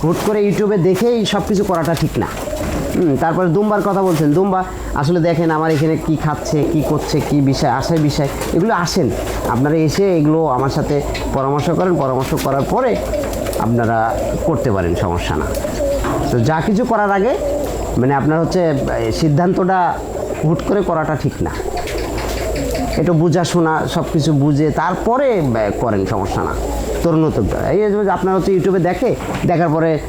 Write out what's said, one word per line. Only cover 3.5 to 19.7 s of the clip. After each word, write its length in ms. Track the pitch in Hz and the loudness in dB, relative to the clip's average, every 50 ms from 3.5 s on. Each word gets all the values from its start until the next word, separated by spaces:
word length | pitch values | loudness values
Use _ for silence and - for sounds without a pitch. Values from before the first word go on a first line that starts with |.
| 156 196 208 214 214 208 | 2 2 2 2 0 0
কথা 200 | - 202 196 196 | 0 0 0 2
বলছেন, 320 | 196 190 175 147 160 147 147 | 2 2 2 2 2 2 4
দুম্বা 300 | 170 190 202 185 185 180 - - - - - - | 2 2 2 0 0 -2 -4 -6 -10 -8 -6 -4
আসলে 240 | - 143 139 180 175 | -2 0 2 2 2
দেখেন 320 | 160 170 165 151 170 160 | 2 2 2 2 2 2
আমার 200 | 160 151 156 160 | 2 2 2 2
এখানে 260 | 160 143 156 160 160 156 156 - | 2 2 2 2 0 0 0 0
কি 80 | 156 | -2
খাচ্ছে, 480 | 143 - 156 147 143 - - - 151 139 - - | 0 0 -2 -4 -4 -4 -2 0 0 0 2 0
কি 100 | 156 135 127 | 0 0 0
করছে, 320 | 151 143 - - - 151 139 - | -2 -2 -2 -2 -2 -2 0 0
কি 120 | 135 147 | 2 2
বিষয়, 280 | 139 135 135 135 147 139 | 2 2 2 2 0 0
আশায় 300 | 117 135 135 - 170 160 | 0 0 0 0 0 2
বিষয়, 280 | 151 147 139 - 147 139 - - - - - | 2 0 0 0 -2 -2 -2 -4 -4 -2 0
এগুলো 200 | 160 175 226 220 | 0 2 2 2
আসেন, 360 | 175 175 160 - 190 156 113 - - - - - - - - | 0 0 0 0 0 0 0 0 -2 -4 -4 -4 -4 -2 0
আপনারা 260 | 117 113 131 147 151 | 0 2 2 2 2
এসে 420 | 165 156 156 - - 196 196 180 165 | 2 2 2 2 2 2 2 2 2
এগুলো 280 | 147 151 156 160 165 | 2 4 2 2 2
আমার 240 | 151 127 123 135 139 | 2 2 0 0 0
সাথে 320 | 135 156 151 - 147 143 - - - - - 147 147 | 0 -2 -2 0 0 -2 -2 -2 -4 -4 -4 -2 -2
পরামর্শ 360 | 135 131 135 143 143 - 175 | -2 0 0 0 0 0 0
করেন, 260 | 165 135 180 190 180 | 0 0 2 2 2
পরামর্শ 480 | 151 143 131 131 123 135 - 165 143 - | 0 0 0 0 0 0 0 -2 -2 0
করার 180 | 143 135 139 135 - | 0 0 0 0 0
পরে 260 | 175 220 262 247 196 - - - - - - - - - - - - - | 0 0 0 0 0 -2 -2 -2 -4 -4 -4 -4 -4 -4 -4 -4 -2 -2
আপনারা 560 | - 110 120 117 117 110 113 113 110 113 - - - - - - - | 0 0 2 2 2 2 0 0 0 0 0 -2 -2 -2 -4 -2 -2
করতে 260 | 185 160 - - 131 | 0 0 0 0 0
পারেন, 240 | 101 95 90 87 87 | 0 0 0 0 0
সমস্যা 400 | 80 - 92 85 87 - - - | 0 0 -2 -2 -2 -2 -2 -2
না। 100 | 76 71 - - - - - - - - - - 554 - - - - - - | -2 -2 -2 -4 -4 -4 -4 -4 -2 -2 -2 -2 -2 -2 -2 -2 -2 -2 0
তো 80 | - - | 0 2
যা 220 | 117 143 156 160 - | 2 2 2 0 0
কিছু 200 | - 220 185 254 | 0 0 0 2
করার 260 | - - - 208 202 | 2 2 0 2 2
আগে 260 | 202 196 190 240 302 - - - 571 294 - - - - - - - - | 2 2 2 0 0 0 -2 -2 -2 -2 -4 -4 -4 -6 -4 -4 -2 0
মানে 160 | 120 135 143 | 2 2 2
আপনার 260 | 139 123 147 156 165 | 2 2 2 2 2
হচ্ছে, 200 | 165 - - 185 | 0 0 0 0
এ, 520 | 175 165 147 127 113 117 123 117 117 113 | 2 2 0 0 -2 -2 -2 -2 -2 -2
সিদ্ধান্তটা 840 | 110 - 165 160 147 143 175 185 185 - 190 180 | 0 0 2 2 2 4 2 2 2 2 2 2